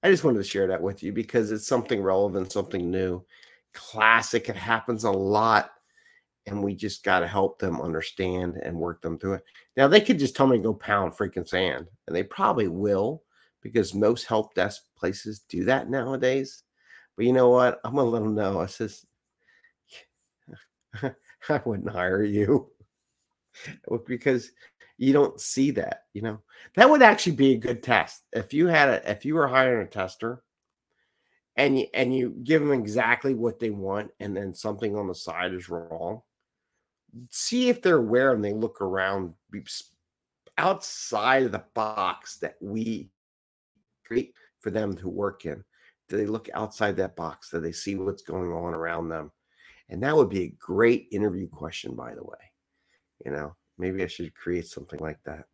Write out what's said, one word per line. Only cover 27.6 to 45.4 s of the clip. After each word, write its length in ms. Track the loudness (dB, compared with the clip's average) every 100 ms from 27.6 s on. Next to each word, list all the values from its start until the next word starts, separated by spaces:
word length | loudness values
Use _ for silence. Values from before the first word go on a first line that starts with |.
| 0 -4
test. 400 | 2 2 2 -8 _
If 200 | -8 -4
you 140 | 0 2
had 220 | 4 4
a, 220 | 2 -2
if 140 | -6 -2
you 100 | 0
were 120 | 2
hiring 380 | 4 4 2 -2
a 40 |
tester 540 | -6 -6 -6 -10 -10 _ _ _ _ _ _ _ _ _ _ _ 0
and 220 | 4 4
you, 80 | 0
and 200 | 0 0
you 220 | 0 -2 -6
give 180 | 2 2
'em 100 | 4
exactly 600 | 0 0 0 2 0 0
what 260 | 0 -2 -2
they 100 | -6
want 420 | -4 -4 -4 -6 _
and 160 | -8 -6
then 180 | -6
something 420 | -8 -8 -4 -4 -4
on 120 | -6
the 80 | -8
side 380 | -10 -6 -4
is 160 | -6 -8
wrong, 520 | -10 -8 -8 -8 -8 _ _ _ _ _ _ _ _ _ -20 -14
see 400 | -8 -4 0 2
if 120 | 2
they're 160 | 4 4
aware 360 | 4 4 4
and 100 | 4
they 100 | 0
look 280 | -2 -4 -4
around 520 | -4 -2 -2 -2 -6 -12 _
be-, 100 | -16
s-, 340 | -12 -14 -14 _ _ _ _ _ _ -2
outside 840 | 0 0 -6 -12 -6 -2 2 2
of 80 | 2
the 140 | -4 -8
box 640 | -4 -4 -2 -4 -4 -12 -12
that 180 | -14 -12
we 480 | -10 -6 -4 -6 -10 _ _ _ _ _ _ _ _ _ _
create 280 | -4 -4 _ _ _
for 120 | -6
them 240 | -4 -4 -6
to 120 | -8
work 360 | -4 -6 -6